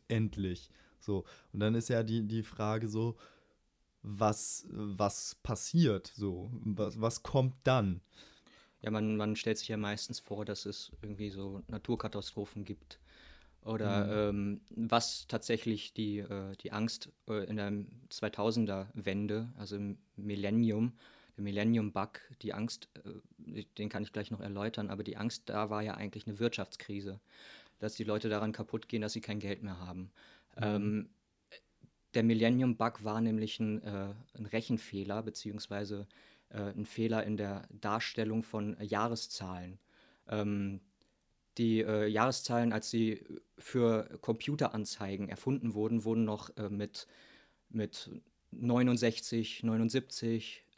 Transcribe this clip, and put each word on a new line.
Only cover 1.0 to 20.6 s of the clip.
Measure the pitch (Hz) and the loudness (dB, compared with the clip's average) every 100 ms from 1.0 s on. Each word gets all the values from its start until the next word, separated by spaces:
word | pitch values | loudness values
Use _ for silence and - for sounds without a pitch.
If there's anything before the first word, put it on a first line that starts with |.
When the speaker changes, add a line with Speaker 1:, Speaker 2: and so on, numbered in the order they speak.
Speaker 1:
So, | - 95 - - - | -2 -2 -2 -14 -10
und | 101 | 0
dann | 107 117 | 2 4
ist | 113 | 4
ja | 117 | 2
die, | 113 113 107 | 4 2 2
die | 113 | 0
Frage | 107 - 107 110 113 | -2 -2 0 0 0
so, | 107 117 110 - - _ _ _ _ _ _ | 0 0 -2 -12 -20 _ _ _ _ _ _
was, | 107 101 107 107 - - - | -10 2 4 4 0 -2 -6
was | 104 104 95 101 - - - | -6 -4 2 2 2 -2 -4
passiert | - 107 - 170 151 98 - - | -4 -2 2 6 6 4 -2 -4
so? | 101 87 107 | -2 -2 -6
Was, | 123 110 98 107 113 | -6 -2 0 0 0
was | 113 - | 0 0
kommt | - 139 131 - | 0 2 2 2
dann? | - 127 101 90 - - - - _ - - _ | 2 4 4 0 -6 -20 -20 -20 _ -20 -20 _
Speaker 2:
Ja, | 110 | -2
man, | 107 107 107 | 0 2 2
man | 107 107 | 0 0
stellt | 113 107 | 0 0
sich | - | -2
ja | 107 | -2
meistens | 104 104 - 117 | -2 -2 -4 -8
vor, | - 104 104 | -8 -6 -4
dass | 101 101 | -6 -6
es | - - - | -8 -10 -12
irgendwie | 104 98 104 | -10 -6 -6
so | 95 98 98 - | -6 -6 -8 -8
Naturkatastrophen | 107 - 117 107 104 - - 101 104 | -6 -2 -2 -2 -4 -6 -6 -6 -6
gibt. | 98 98 - - - - - - - _ 110 | -8 -8 -12 -20 -20 -20 -20 -20 -20 _ -4
Oder, | 110 104 101 101 | 0 2 4 4
Speaker 1:
Mhm. | 107 104 | 4 2
Speaker 2:
ähm, | 101 101 101 - | 2 0 -4 -6
was | - 113 120 - - - | -4 4 4 4 -2 -4
tatsächlich | 113 - 110 117 107 - | -2 0 0 2 0 -2
die, | - 107 104 | -4 -2 -2
äh, | 98 101 95 98 | -4 -4 -6 -8
die | - | -6
Angst, | 104 113 - - - - | 0 0 -2 -10 -12 -4
äh, | 107 95 | -2 0
in | 107 | 0
der | 101 104 101 120 - | 0 -2 -4 -12 -14
zweitausender | - 107 - 107 113 107 98 101 | -4 -2 2 4 4 4 0 -4
Wende, | - 98 98 107 107 120 - | -4 -2 0 0 0 -2 -8
also | 101 101 | -6 -4
im | 101 101 _ - | -4 -6 _ -10
Millennium, | 104 101 101 110 | -6 -2 2 4